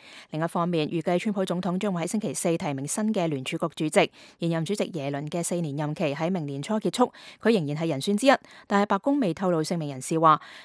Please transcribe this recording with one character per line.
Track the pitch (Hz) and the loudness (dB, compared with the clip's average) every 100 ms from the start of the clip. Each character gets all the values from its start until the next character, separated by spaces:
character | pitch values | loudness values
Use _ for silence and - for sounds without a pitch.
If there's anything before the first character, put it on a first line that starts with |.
| - - - | -20 -20 -8
另 | 156 | -2
一 | 160 | -2
方 | 190 170 | 0 0
面， | 175 151 | 0 0
預 | 170 | -2
計 | 156 180 | 0 0
川 | 220 | 0
普 | 202 | -2
總 | 190 175 | -2 -2
統 | 180 180 | -2 -2
將 | 208 | -2
會 | 185 | -2
喺 | 165 | -2
星 | 214 | -2
期 | 202 | -4
四 | 131 180 165 | -2 0 0
提 | 165 139 | 0 -4
名 | 143 | -4
新 | - 214 | -2 0
嘅 | 208 165 | 0 0
聯 | 143 | -2
儲 | 131 160 170 | -4 -4 -4
局 | - 156 | -2 0
主 | 202 | 4
席， | 170 - - - | 2 0 -20 -6
現 | 170 | -2
任 | 165 | -2
主 | 160 208 | -2 -2
席 | 190 | -4
耶 | 180 139 | -4 -6
倫 | 143 151 | -6 -4
嘅 | 170 | -4
四 | 170 175 | -2 -2
年 | 165 139 | -2 -2
任 | 151 151 | -4 -2
期 | 160 | -2
喺 | 143 160 | 0 -2
明 | 190 143 | -2 -4
年 | 139 | -6
初 | 139 214 | -4 -2
結 | 202 - | 0 2
束， | 247 - - - | 0 0 -20 -4
佢 | 214 | 2
仍 | 226 143 | 2 2
然 | 151 | -2
係 | 165 | -2
人 | 143 | -2
選 | - 202 | 0 2
之 | 262 | 4
一， | 262 - - - | 4 2 -16 -2
但 | 202 | 2
係 | 202 | 2
白 | 196 | 0
宮 | 277 285 | 2 2
未 | 220 | 2
透 | 160 180 | 0 0
露 | 170 | 2
姓 | 156 175 | 0 -2
名 | 147 | -4
人 | 135 | -6
士 | 131 160 | -2 4
話， | 160 151 - - | 6 6 2 -20